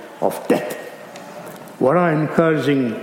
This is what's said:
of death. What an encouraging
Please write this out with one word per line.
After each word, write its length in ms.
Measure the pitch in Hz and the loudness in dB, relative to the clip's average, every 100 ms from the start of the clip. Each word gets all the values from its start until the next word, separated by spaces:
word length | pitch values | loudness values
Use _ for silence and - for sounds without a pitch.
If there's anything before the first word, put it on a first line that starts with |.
| - - - | -16 -2 -2
of 100 | - - | 0 0
death. 300 | - - - - - - - - - - - - - | 0 -2 -8 -12 -16 -16 -16 -16 -14 -14 -16 -16 0
What 180 | 127 165 | 4 4
an 160 | 175 156 | 4 2
encouraging 640 | 151 - 165 151 131 139 123 107 | 2 4 4 4 2 2 2 -2